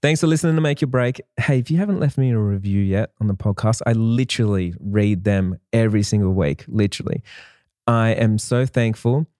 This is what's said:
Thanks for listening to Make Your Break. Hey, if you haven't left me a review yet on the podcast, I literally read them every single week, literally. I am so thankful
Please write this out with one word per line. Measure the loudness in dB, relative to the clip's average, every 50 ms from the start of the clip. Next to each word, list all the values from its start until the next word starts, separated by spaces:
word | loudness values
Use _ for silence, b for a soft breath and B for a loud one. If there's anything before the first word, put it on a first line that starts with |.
Thanks | 2 2 2 2
for | 2 2
listening | 2 2 0 0 0
to | 2
Make | 0 0 0 -2
Your | -2 -2
Break. | 0 0 0 0 -2 -6 -12 _ _ -6
Hey, | -2 0 0 0
if | 0 0
you | -2 -2
haven't | 0 0 -2 -2
left | -2 -2 0
me | 0 0 0
a | 2 0
review | 0 0 0 -2 -2 -2 0 0
yet | 0 0 0 -2 -2 -4 _ _
on | -2
the | -2 -2
podcast, | -2 -2 -2 -2 0 0 0 0 0 0
I | 0 0
literally | 2 2 0 2 0 0 -2 0 0 0 0 0 0 -2 -4 -6 -8
read | -8 -2 0 2 2 2 0 0 0
them | 0 2 2 0 -2 -4 -6 _ _
every | 0 2 2 2 2 2 0
single | 2 2 2 2 2 2
week, | 2 0 0 0 -4 -8 -6
literally. | -2 0 0 0 -2 -6 -6 -6 -6 -6 B B B B B B B B B B _ _ _
I | 0 2 2 2 2
am | 2 2 2 2 2 0
so | 0 -2 0 0 0
thankful | 0 0 0 0 0 -2 -2 0 0 0 0 -2 -4 _